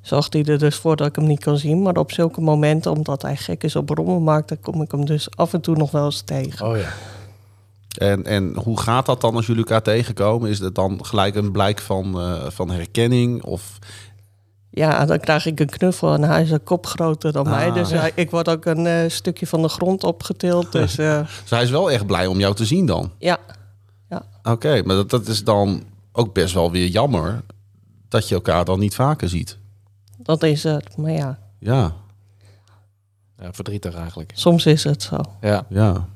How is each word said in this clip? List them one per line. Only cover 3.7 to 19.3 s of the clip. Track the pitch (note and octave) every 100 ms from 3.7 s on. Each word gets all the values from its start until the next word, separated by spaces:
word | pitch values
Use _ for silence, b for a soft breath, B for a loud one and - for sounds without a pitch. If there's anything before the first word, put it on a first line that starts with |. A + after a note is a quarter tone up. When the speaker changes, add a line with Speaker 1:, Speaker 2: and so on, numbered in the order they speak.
Speaker 1:
op | D3+ D3
rommelmarkten, | D#3 E3+ F3+ D#3 D3+ D3+ D#3
kom | - F3
ik | D3+
hem | C#3+
dus | C#3+ D3+ -
af | - E3
en | F3+
toe | E3
nog | D#3 D3
wel | D3
eens | C#3+ C#3+
tegen. | - C#3 C3 - G#2+
Speaker 2:
Oh | A2+
ja. | E2 B B B B B B B B _ - -
Speaker 3:
En, | G2+ G2
en | - G#2 F#2 -
hoe | A2 A2
gaat | A2+ B2
dat | C3 B2
dan | A#2
als | A2+
jullie | A2 A2+
elkaar | A2+ A2
tegenkomen? | G#2+ A2+ A#2+ G#2+ G2+ A#2 A2+
Is | G2+
het | F#2+
dan | F#2 F#2+ F#2
gelijk | - G#2 G2
een | G2+ G2+
blijk | G2 G2 G2+
van, | - F#2+ F#2+ F#2
eh, | F2+ E2+ -
van | - F2+
herkenning? | F2 F2 A#2 A#2 B2 A#2+ A#2+
Of | - F2+ - - B B B B _ _ _ _ _
Speaker 1:
Ja, | - D#3 -
dan | D3 D3+
krijg | - D3+
ik | E3 D3+
een | D3
knuffel | - F3+ F3+ D#3+
en | D3+
hij | D3+ D#3+
is | D#3+
een | D#3
kop | - F3
groter | - - E3 D#3 D#3
dan | D3 C#3
mij. | C#3+ E3
Speaker 3:
Ah. |
Speaker 1:
Dus | F3 E3
Speaker 3:
Ja. | E3
Speaker 1:
hij, | D#3+
ik | F3 D#3+
word | E3+ E3
ook | D#3+
een, | E3+ D#3+ E3+
eh, | E3+ E3
stukje | - -